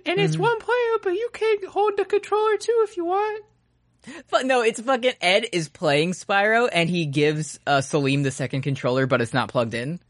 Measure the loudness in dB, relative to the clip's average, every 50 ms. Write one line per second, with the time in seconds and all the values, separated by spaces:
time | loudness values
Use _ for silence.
0 | -6 -4 -2 0 0 0 0 0 0 0 0 0 -2 -2 -2 0 0 0 -2 -2
1 | -2 -2 -4 -2 -4 -6 _ -2 0 0 0 0 -2 -6 -2 0 0 0 0 -2
2 | -2 0 -2 -2 -2 0 0 0 2 2 0 0 0 0 2 2 2 0 -2 -6
3 | -4 -2 0 0 0 -2 -4 -8 -12 _ _ _ _ _ _ _ _ _ _ _
4 | _ -20 -20 -20 -14 _ -2 -2 2 2 2 4 2 2 0 -2 -2 -2 -2 2
5 | 2 -2 -2 0 0 2 2 2 2 0 -4 -4 -4 -4 _ -2 0 2 4 4
6 | 2 0 -2 -6 -4 0 0 2 4 4 4 2 2 2 2 0 0 0 0 -2
7 | -2 -2 0 2 2 2 2 0 -4 -8 -10 -10 -2 0 2 2 2 0 0 0
8 | 2 2 2 2 0 -2 -2 -4 -6 -4 -4 -4 -2 -2 -4 -2 -2 0 2 2
9 | 2 2 2 2 0 0 0 -2 -2 0 0 0 0 0 -2 -6 -6 -6 -8 -8
10 | _ _